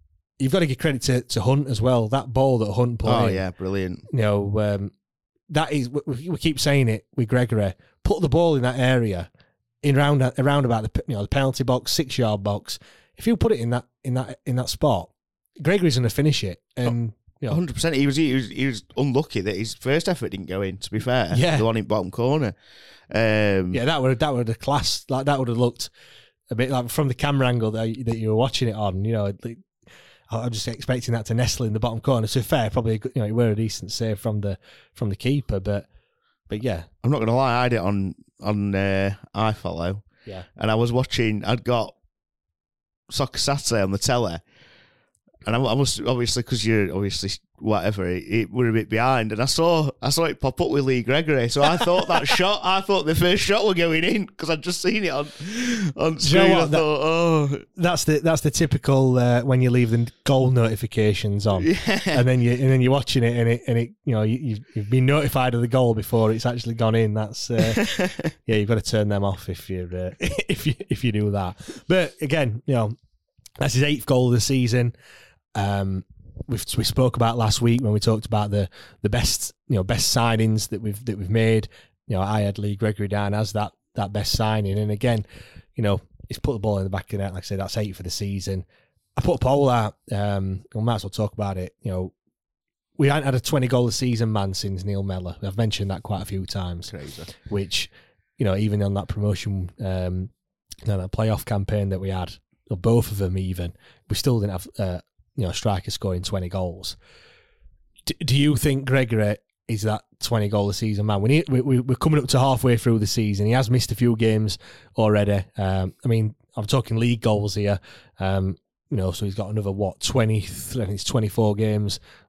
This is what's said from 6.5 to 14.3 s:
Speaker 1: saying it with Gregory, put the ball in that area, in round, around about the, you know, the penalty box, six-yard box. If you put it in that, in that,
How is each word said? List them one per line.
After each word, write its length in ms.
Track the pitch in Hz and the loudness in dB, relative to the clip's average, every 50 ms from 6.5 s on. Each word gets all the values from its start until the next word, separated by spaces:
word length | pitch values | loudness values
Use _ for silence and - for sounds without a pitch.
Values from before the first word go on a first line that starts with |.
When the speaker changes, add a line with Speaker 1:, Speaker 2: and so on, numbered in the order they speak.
| 143 - | 0 0
Speaker 1:
saying 280 | - 147 143 139 131 113 | 2 2 4 4 4 2
it 160 | 110 107 - _ - | 0 -2 -6 _ -4
with 120 | - 117 107 | -2 -2 2
Gregory, 440 | 123 127 123 - 123 107 101 98 - _ _ _ _ _ - | 2 0 2 2 0 0 0 -2 -4 _ _ _ _ _ 0
put 180 | - 220 214 | 0 0 2
the 80 | 175 135 | 2 2
ball 260 | 123 165 170 165 151 | 4 4 4 4 4
in 60 | 131 120 | 2 0
that 160 | 127 123 131 | 0 0 2
area, 500 | 127 131 131 123 117 104 92 87 98 - _ _ _ _ _ _ _ _ _ _ | 2 2 4 2 2 0 -2 -4 -6 -10 _ _ _ _ _ _ _ _ _ _
in 140 | - 147 135 | 0 2 2
round, 240 | 139 143 143 147 135 127 123 - | 4 4 4 4 2 2 0 0
around 260 | - 131 143 143 143 135 | 0 2 2 2 2 2
about 180 | 117 113 110 107 - - | 2 0 0 -2 -2 -4
the, 100 | - - | -4 -4
you 80 | - 117 | -4 -4
know, 60 | 101 | -4
the 60 | 104 | -2
penalty 360 | - - 139 135 135 127 - 131 | -2 0 0 0 0 0 -2 0
box, 260 | 131 127 123 - - | 0 0 0 0 -2
six-yard 500 | - - 147 135 - 135 117 107 107 98 98 | -2 -2 -2 -2 -2 0 0 0 0 -2 -2
box. 360 | 104 101 - - - - - - - - _ _ _ _ | -2 -4 -4 -6 -10 -12 -14 -14 -20 -20 _ _ _ _
If 100 | - - | -4 0
you 80 | 233 233 | 0 2
put 140 | - - 226 | 2 4 2
it 80 | 208 120 | 2 2
in 100 | 117 117 | 0 -2
that, 140 | 120 123 - _ _ _ - | -2 -4 -6 _ _ _ -6
in 80 | 135 123 | -4 -2
that, 240 | 127 123 131 | -2 -4 -6